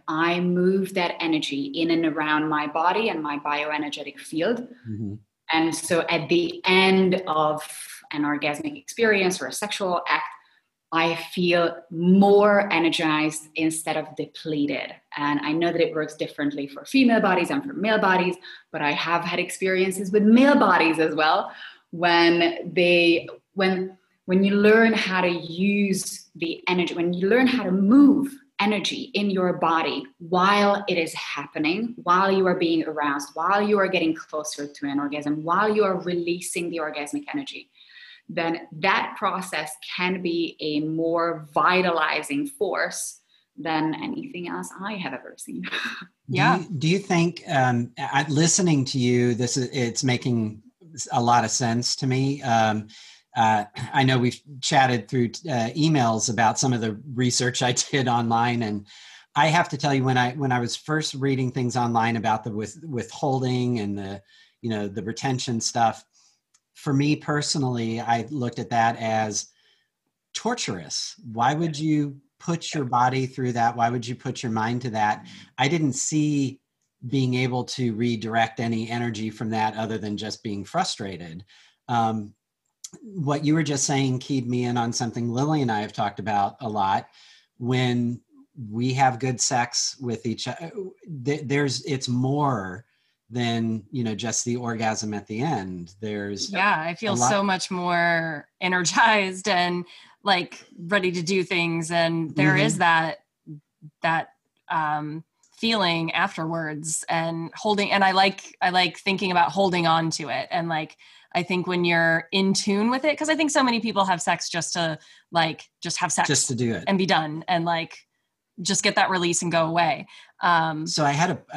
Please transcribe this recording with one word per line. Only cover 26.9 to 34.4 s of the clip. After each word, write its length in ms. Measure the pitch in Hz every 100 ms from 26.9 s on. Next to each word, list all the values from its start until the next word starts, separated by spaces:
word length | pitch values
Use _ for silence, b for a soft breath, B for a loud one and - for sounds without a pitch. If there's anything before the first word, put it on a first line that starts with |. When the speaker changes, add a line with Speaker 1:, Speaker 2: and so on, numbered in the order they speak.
Speaker 1:
when 220 | 175 170
you 120 | 180 190
learn 200 | 240 262
how 160 | 254
to 60 | 196
move 580 | 185 196 269 277 - - - _ -
energy 500 | 202 208 - - 127
in 160 | 202 202
your 240 | 185 180
body 500 | 160 165 160 147 - - -
while 640 | 165 180 190 208 202 202 202
it 100 | 175
is 160 | 160
happening, 800 | - - 143 139 160 151 190 226 -
while 280 | 175 180 196
you 160 | 190 185
are 80 |
being 300 | 175 170 165
aroused, 460 | 156 151 147 143 143
while 300 | 156 170 202 208
you 120 | 208
are 100 | 190
getting 260 | 180 160
closer 520 | 156 - 151